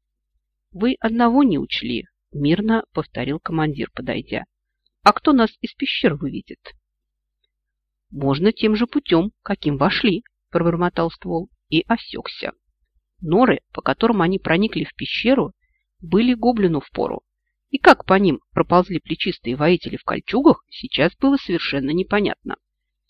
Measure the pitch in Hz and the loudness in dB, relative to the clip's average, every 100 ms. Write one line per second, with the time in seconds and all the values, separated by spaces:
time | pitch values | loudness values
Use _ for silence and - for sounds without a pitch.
0 | _ _ _ _ _ _ _ 175 233 262 | _ _ _ _ _ _ _ -4 -2 -2
1 | 226 233 233 254 269 147 - - 123 120 | -2 2 2 4 4 2 -2 -6 -6 -6
2 | - _ _ 143 143 175 220 226 - - | -8 _ _ -4 0 2 2 -2 -2 -8
3 | - - 127 156 - 160 156 143 - - | -8 -8 -6 -6 -6 -4 -2 -4 -8 -8
4 | - - - - - _ _ _ _ _ | -8 -8 -6 -10 -10 _ _ _ _ _
5 | 202 - - 269 220 - - - 269 - | 0 2 2 2 2 -2 -14 -8 -8 -2
6 | 214 147 143 - - - - - _ _ | 0 0 -6 -8 -12 -20 -20 -20 _ _
7 | _ _ _ _ _ _ _ _ _ _ | _ _ _ _ _ _ _ _ _ _
8 | _ 143 139 139 196 - 214 214 240 294 | _ -4 -2 2 0 2 0 0 0 -4
9 | - 170 202 - - 196 151 139 156 - | 0 0 0 -6 -8 -6 -4 0 0 2
10 | 214 185 - _ _ 170 170 170 175 - | 0 0 -6 _ _ -2 0 0 -2 -2
11 | 165 - 180 170 190 _ _ 156 - 233 | -4 -6 -8 -8 -8 _ _ -2 0 -4
12 | - - - - - - _ _ _ _ | -4 -14 -14 -12 -12 -12 _ _ _ _
13 | _ _ 165 185 247 151 - - - 135 | _ _ 0 4 4 2 -4 -8 -4 0
14 | 226 214 170 190 - 170 214 160 143 - | 0 2 0 -2 -2 0 0 -4 -8 -8
15 | 123 - 226 269 175 - _ _ _ _ | -10 -4 0 2 0 -8 _ _ _ _
16 | 165 180 247 240 233 233 185 151 - - | -2 0 2 2 0 2 0 0 -4 -6
17 | - - - _ _ _ _ 269 - - | -4 -6 -12 _ _ _ _ 2 6 4
18 | - 190 196 131 - - 165 175 180 165 | 4 2 4 0 -2 -2 2 2 2 -4
19 | - 165 190 - 110 131 151 180 - - | -8 -6 -6 -6 -6 -2 2 2 -2 -8
20 | - - - 233 294 - _ - - - | -6 -6 -4 2 4 4 _ -18 -10 -2
21 | 160 - 269 180 - 170 - 139 135 170 | -2 0 0 0 -2 -4 -4 -4 -2 -2
22 | 185 208 196 - - - _ _ _ _ | 0 0 0 -4 -10 -14 _ _ _ _
23 | _ | _